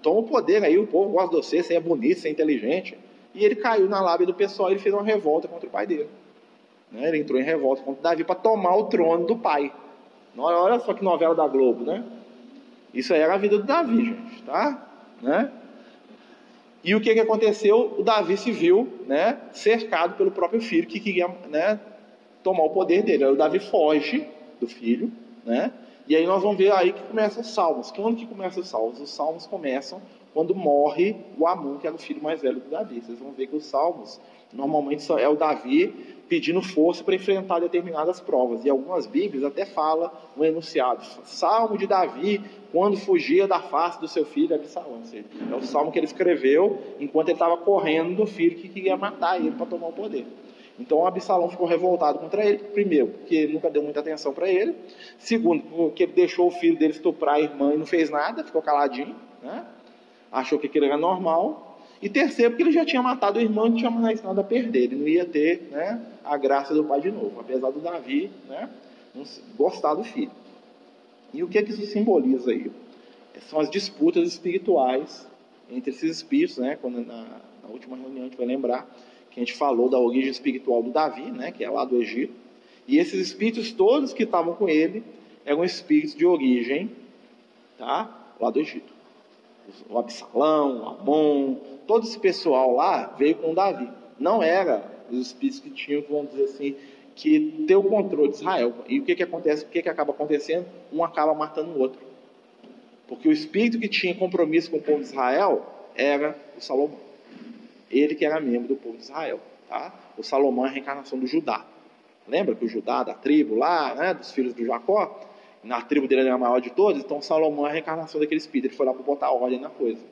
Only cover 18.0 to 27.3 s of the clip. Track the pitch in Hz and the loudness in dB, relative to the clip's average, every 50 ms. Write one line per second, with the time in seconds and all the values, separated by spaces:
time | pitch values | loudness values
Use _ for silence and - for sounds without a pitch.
18 | 196 220 220 214 196 160 190 196 - 247 214 151 165 175 180 208 254 - - - | 2 2 4 2 2 0 0 0 0 -2 -2 2 4 6 6 6 4 0 -6 -14
19 | - 131 139 147 180 220 285 - - - - - - 208 226 226 226 - - 160 | -6 -2 0 2 2 2 0 -2 -10 -18 -18 -2 2 2 2 2 0 -2 0 0
20 | 165 175 185 - 196 196 185 180 175 170 220 233 - - 185 165 170 - 165 196 | 0 -2 0 0 0 0 2 0 -2 0 0 -2 -2 0 0 0 0 0 -8 -6
21 | 196 208 185 175 175 180 180 - - 147 151 151 170 202 214 208 - - - - | -6 -2 0 0 0 -2 -4 -10 -14 -4 -2 0 0 0 0 -2 -6 -18 -20 -20
22 | - - - _ _ _ _ _ _ 185 180 170 156 156 156 190 - - 170 196 | -20 -20 -20 _ _ _ _ _ _ 0 2 2 2 2 2 0 2 4 4 4
23 | 208 220 175 135 139 127 135 139 151 156 165 190 - - - 202 156 151 156 147 | 4 4 2 4 4 4 4 4 4 2 2 0 -2 0 2 4 4 4 4 2
24 | 147 - 240 285 302 - - - - - - - 120 117 - - - 113 120 - | 2 0 -4 -4 -4 -6 -14 -20 -20 -20 -8 -8 -8 -8 -8 -6 0 0 0 0
25 | 131 117 - - - - - - - 117 117 127 180 247 - - - - - - | 0 -6 -6 -10 -20 -20 -20 -14 -4 -2 -2 0 0 -2 -6 -10 -20 -20 -20 -20
26 | - - 151 160 165 175 190 190 180 208 208 185 190 202 208 190 180 180 196 - | -2 2 2 4 4 4 2 2 2 0 2 4 4 6 6 6 4 2 0 -2
27 | - - 220 220 214 208 | -10 -6 -2 0 0 0